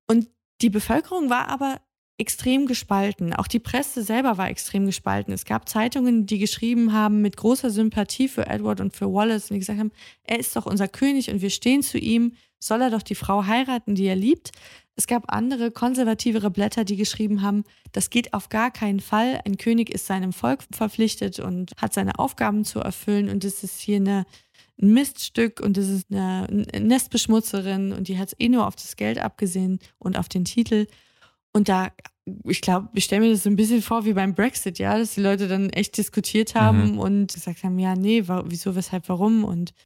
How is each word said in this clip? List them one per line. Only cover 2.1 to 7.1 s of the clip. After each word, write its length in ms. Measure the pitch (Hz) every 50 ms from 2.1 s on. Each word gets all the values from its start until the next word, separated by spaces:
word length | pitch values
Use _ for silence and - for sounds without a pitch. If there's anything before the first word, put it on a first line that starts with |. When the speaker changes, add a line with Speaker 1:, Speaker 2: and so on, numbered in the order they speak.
| _
Speaker 1:
extrem 480 | - 220 - - - - 254 262 269 285
gespalten. 680 | 254 240 - - - 202 196 196 208 202 - 175 165 -
Auch 140 | - -
die 120 | - - 226
Presse 420 | - - - 254 285 - - 247
selber 360 | 208 190 220 247 269 254 208
war 120 | 180 185 -
extrem 360 | - - - - - 196 196
gespalten. 480 | 196 185 - - - 196 202 - - 95
Es 120 | 92 -
gab 220 | - 107 110 -
Zeitungen, 580 | - - 220 220 247 - 277 247 247 240 226 202
die 140 | 196 220 190
geschrieben 540 | 208 208 - - 226 233 240 233 233 220 214
haben 280 | 214 214 208